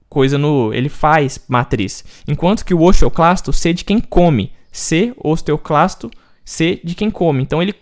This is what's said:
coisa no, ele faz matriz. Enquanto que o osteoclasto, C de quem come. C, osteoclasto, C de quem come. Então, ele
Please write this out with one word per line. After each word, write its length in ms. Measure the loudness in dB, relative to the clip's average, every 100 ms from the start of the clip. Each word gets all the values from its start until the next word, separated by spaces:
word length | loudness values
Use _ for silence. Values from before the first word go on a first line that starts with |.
| _
coisa 300 | 0 0 0
no, 340 | 0 0 -2
ele 160 | -2 -6
faz 560 | -2 0 2 0 -6 -2
matriz. 560 | -2 0 -4 -4 -8 -18 -14 -8
Enquanto 380 | -2 0 -2
que 100 | 0
o 80 | 2
osteoclasto, 720 | 6 8 6 4 2 2 0
C 200 | 0 0
de 120 | -2
quem 160 | -2 -2
come. 520 | 0 2 4 2 -2 -10 -18
C, 400 | -12 -2 0 -2 -4
osteoclasto, 880 | -4 -2 -2 -4 -2 0 0 -2 -16 -18 _ _
C 360 | -16 -4 -4 -2
de 120 | -8
quem 160 | -6 -6
come. 320 | -2 -2 0
Então, 200 | -2 -2
ele 100 | -4 -6